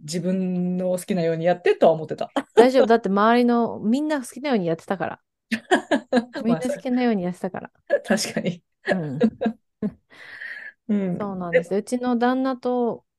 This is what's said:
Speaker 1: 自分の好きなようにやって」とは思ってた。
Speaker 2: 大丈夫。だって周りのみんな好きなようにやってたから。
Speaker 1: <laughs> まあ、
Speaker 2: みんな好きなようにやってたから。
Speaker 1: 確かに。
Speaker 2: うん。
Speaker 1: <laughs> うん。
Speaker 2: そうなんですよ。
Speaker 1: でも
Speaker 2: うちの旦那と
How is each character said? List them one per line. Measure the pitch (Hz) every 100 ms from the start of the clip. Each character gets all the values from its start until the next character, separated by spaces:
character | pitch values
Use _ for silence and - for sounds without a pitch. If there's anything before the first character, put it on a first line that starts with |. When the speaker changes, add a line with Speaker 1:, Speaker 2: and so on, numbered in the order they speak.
Speaker 1:
自 | 151 170
分 | 175 190 185 180 180 180
の | 185
好 | 180
き | -
な | 185
よ | 165
う | 160
に |
や | 170
っ | 175
て」 | 370 415
と | 196
は |
思 | 160
っ | 156
て | -
た。 | - - - -
Speaker 2:
大 | 247
丈 | 254
夫。 | 214
だ | 233
っ |
て | 196
周 | 196 214 240
り |
の | 240 240 226 98
み | 208 254
ん | 302
な | 302
好 | 240
き | -
な | 285
よ | 233
う |
に | 170
や |
っ | 165
て |
た | - 190
か | 165
ら。 | - _ _ -
Speaker 1:
<laughs> | 226 - - - 302 -
ま | 254 233 302
あ、 |
Speaker 2:
み | 220
ん |
な | 240
好 | 254 285
き | 269
な | 247
よ | 247
う |
に | 202
や | 175
っ |
て | 175
た | 185
か | -
ら。 | - _ - - -
Speaker 1:
確 | 220 -
か | -
に。 | 185 - _ _ -
Speaker 2:
う |
ん。 | 190 151 139 226 - 226 - _ -
Speaker 1:
<laughs> | 208 - _ - - - - - - - -
う |
ん。 | 208 190 175
Speaker 2:
そ | 208
う | 185
な | 175
ん |
で | 185
す | 175
よ。 |
Speaker 1:
で | 196
も |
Speaker 2:
う |
ち | 220 247
の | 247 240
旦 | 240 262
那 | 262 254
と | 247 247 233 - _